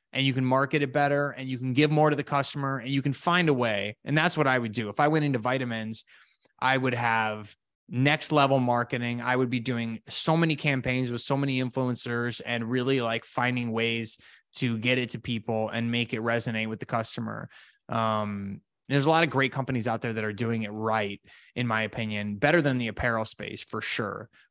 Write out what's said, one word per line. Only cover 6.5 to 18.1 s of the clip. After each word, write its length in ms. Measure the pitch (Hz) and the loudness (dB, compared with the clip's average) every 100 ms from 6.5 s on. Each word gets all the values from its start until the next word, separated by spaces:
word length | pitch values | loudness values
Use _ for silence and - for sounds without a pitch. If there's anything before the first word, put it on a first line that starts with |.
| - | -2
I 160 | 127 131 | 0 2
would 180 | 127 | 2
have 640 | 120 120 113 110 107 104 - _ _ - | 0 2 2 0 -4 -12 -20 _ _ -8
next 440 | 123 143 156 - | 2 2 2 2
level 280 | 151 135 135 | 4 6 4
marketing. 640 | 123 120 117 123 120 120 | 4 2 0 -2 -2 -2
I 140 | 120 127 | 0 0
would 140 | 127 | 2
be 100 | 123 | 0
doing 400 | 113 117 113 110 - | -2 -4 -4 -8 -6
so 300 | - - 165 | -2 2 2
many 180 | 165 143 | 2 2
campaigns 560 | 147 135 131 127 123 | 0 0 0 -2 -2
with 100 | 120 | -4
so 140 | - 139 | -2 0
many 260 | 139 131 | 2 0
influencers 800 | 127 135 127 117 120 120 120 - - | -2 0 -2 -2 -4 -2 -2 -4 -4
and 240 | 117 113 | -4 -2
really, 300 | 127 123 135 | -2 2 0
like, 240 | 117 113 | 0 -4
finding 480 | - - - 127 120 | -4 -2 0 0 -2
ways 460 | 113 117 113 110 - - - _ - | 0 0 -2 -4 -10 -16 -20 _ -4
to 220 | 123 113 | -2 0
get 200 | 123 127 | 0 0
it 140 | 123 | -2
to 80 | 113 | -8
people 500 | - 113 117 110 110 | -6 -6 -2 -2 -2
and 200 | 117 117 | -2 -2
make 240 | 120 117 | -2 -2
it 80 | 113 | -4
resonate 460 | 117 117 120 110 110 | -2 0 -2 -4 -4
with 140 | 107 | -8
the 40 | - | -4
customer. 640 | 117 110 - 110 107 - - - _ - | -4 -4 -6 -6 -8 -12 -18 -20 _ -6
Um, 720 | 117 110 | -2 0